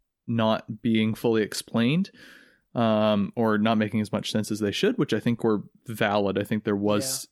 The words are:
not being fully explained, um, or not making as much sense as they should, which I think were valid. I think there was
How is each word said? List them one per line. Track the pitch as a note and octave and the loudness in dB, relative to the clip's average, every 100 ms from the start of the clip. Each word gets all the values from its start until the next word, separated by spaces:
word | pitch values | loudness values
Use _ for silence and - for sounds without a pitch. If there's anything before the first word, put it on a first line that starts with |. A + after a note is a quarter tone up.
| _ _ - | _ _ -4
not | A#2 A2 A2 - A2 | 0 2 0 -4 -6
being | A#2+ A2 A2 | 0 2 2
fully | G#2+ A#2+ A2+ | 0 2 2
explained, | G2+ - - A2+ A#2 E3 G3 - - - _ _ _ - | 0 -4 -4 0 2 0 -2 -8 -20 -20 _ _ _ -2
um, | A2+ G#2+ G#2+ G#2 G2 - | 2 2 2 2 0 0
or | A2+ G#2+ | 0 2
not | A2 A2 | 2 2
making | G#2+ G#2+ | 0 -2
as | G#2 | -2
much | G#2 - | -4 -2
sense | A2 G2+ | -4 -2
as | G#2 | -2
they | G#2 | -2
should, | - G3+ B3 | 0 0 0
which | D3+ | 0
I | G#2+ | -2
think | A#2+ A#2 | -2 0
were | A2+ G#2 - _ - | 0 0 -4 _ -12
valid. | G#2+ A2 G#2 G2 G2 | -4 0 2 0 -2
I | |
think | G2+ G#2+ G#2+ | -2 -4 -2
there | G2+ | 0
was | G2+ G#2 - - - | 2 0 0 -6 -10